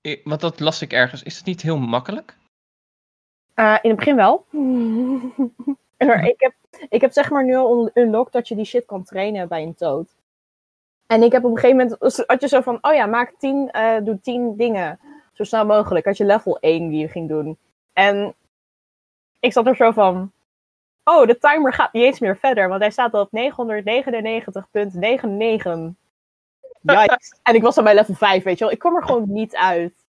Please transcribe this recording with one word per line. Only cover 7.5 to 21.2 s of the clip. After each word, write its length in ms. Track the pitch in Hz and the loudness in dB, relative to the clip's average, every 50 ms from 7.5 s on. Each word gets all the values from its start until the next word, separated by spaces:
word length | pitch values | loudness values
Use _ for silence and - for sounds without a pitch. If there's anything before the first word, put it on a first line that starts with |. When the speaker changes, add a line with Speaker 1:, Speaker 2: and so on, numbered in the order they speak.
| 254 | 2
Speaker 2:
al 240 | 254 262 233 240 240 233 | 2 2 2 2 2 0
un-, 80 | 214 _ | 0 _
unlocked 380 | - 247 226 214 220 247 - _ | 2 2 2 2 0 -2 -2 _
dat 160 | 247 233 - | -6 -4 -4
je 60 | 233 | -6
die 100 | 208 220 | -8 -8
shit 220 | - - 247 240 | -4 -4 -4 -4
kan 180 | _ 214 190 180 | _ -12 -12 -12
trainen 440 | _ - 190 190 208 214 202 180 170 | _ -8 -6 -6 -4 -4 -6 -8 -6
bij 140 | 175 165 156 | -6 -8 -8
een 120 | 165 160 | -8 -10
toad. 420 | _ 175 160 139 139 170 _ _ _ _ _ _ _ _ _ _ _ _ _ _ _ _ _ _ _ _ | _ -4 -4 -4 -4 -6 _ _ _ _ _ _ _ _ _ _ _ _ _ _ _ _ _ _ _ _
En 160 | _ 226 220 226 | _ 2 4 4
ik 100 | 240 247 | 4 4
heb 120 | 254 240 | 2 2
op 60 | 247 | 0
een 80 | 226 233 | -2 2
gegeven 180 | - 240 269 254 254 240 226 - | 4 4 4 4 2 0 -2 -2
moment, 240 | - - - - 240 | -2 -2 -2 -2 -2
had 140 | - 254 254 | 0 0 0
je 80 | - 277 | 0 0
zo 120 | - 262 | 0 0
van, 180 | 254 - 240 226 | 0 0 -6 -4
"Oh 140 | - 269 311 | 0 2 2
ja, 120 | 294 226 | 2 2
maak 280 | 202 220 233 254 247 _ _ | 0 0 -2 -4 -4 _ _
tien, 320 | - 269 269 277 277 254 | -6 -4 -2 -2 -4 -4
eh, 340 | - - 220 226 226 220 208 | -4 -2 0 0 0 0 -2
doe 160 | 214 220 190 | -4 -6 -6
tien 360 | _ - 240 247 240 233 214 | _ -8 -6 -4 -4 -4 -2
dingen. 440 | 208 233 240 220 196 180 156 156 - _ - - - _ _ _ | -2 -2 -2 -2 -2 -4 -6 -8 -12 _ -20 -20 -20 _ _ _
Zo 120 | _ 214 | _ -8
snel 220 | 196 - 220 214 | -4 -2 -2 0
mogelijk." 400 | 208 208 214 208 - 190 170 - | 2 2 2 2 2 -2 -2 0
Had 100 | 196 196 | -2 -2
je 80 | - 214 | 0 2
level 340 | 202 196 220 - 196 160 - | 2 2 2 2 -2 -4 0
één 300 | - 156 165 165 165 165 | 2 0 0 0 -2 -4
die 100 | 151 156 | -4 -4
je 80 | 156 156 | -6 -6
ging 200 | - 175 165 156 | -8 -10 -8 -6
doen. 300 | 156 156 151 151 156 _ _ _ _ _ _ _ _ | -6 -6 -6 -8 -10 _ _ _ _ _ _ _ _
En 420 | - 196 202 202 202 202 202 - _ _ _ _ _ _ _ _ _ _ _ _ _ _ _ _ _ _ _ _ _ | 0 2 2 2 -2 -4 -8 -10 _ _ _ _ _ _ _ _ _ _ _ _ _ _ _ _ _ _ _ _ _
ik 140 | - 254 - | -4 0 0
zat 140 | 254 233 | 2 2
er 100 | 247 254 | 2 2
zo 140 | - 247 226 | 4 4 2
van, 420 | 226 220 208 190 180 185 185 196 _ _ _ _ _ _ _ _ _ _ _ _ _ _ _ | 4 4 2 2 2 -2 -8 -10 _ _ _ _ _ _ _ _ _ _ _ _ _ _ _
"Oh, 220 | - 330 330 | 4 6 6